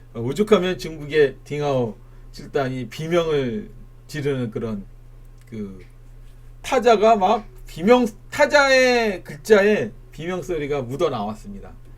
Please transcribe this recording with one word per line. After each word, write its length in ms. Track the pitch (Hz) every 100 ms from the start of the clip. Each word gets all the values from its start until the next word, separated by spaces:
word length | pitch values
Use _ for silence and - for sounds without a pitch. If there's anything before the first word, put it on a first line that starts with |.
| -
어, 80 | 117
오죽하면 560 | 117 143 214 208 180 180
중국의 600 | 160 156 143 156 139 -
딩하오 520 | - 143 147 135 117 104 - - -
칠단이 580 | - - 151 131 131 123
비명을 800 | - 160 170 165 147 127 107 101 - - - -
지르는 440 | 151 143 131 120
그런, 340 | 110 110 104 - - - - - - -
그 300 | 110 101 92 - - - - - - - -
타자가 540 | - 262 240 214 220 226
막 320 | 202 226 - - -
비명, 380 | - 180 247 240 - -
타자의 920 | - 294 294 277 262 254 240 226 180
글자에 680 | - 147 - 214 202 208 151 - -
비명 300 | - 165 185
소리가 400 | 160 165 143 143
묻어 280 | 120 135 165
나왔습니다. 640 | 120 104 107 104 98 95 - -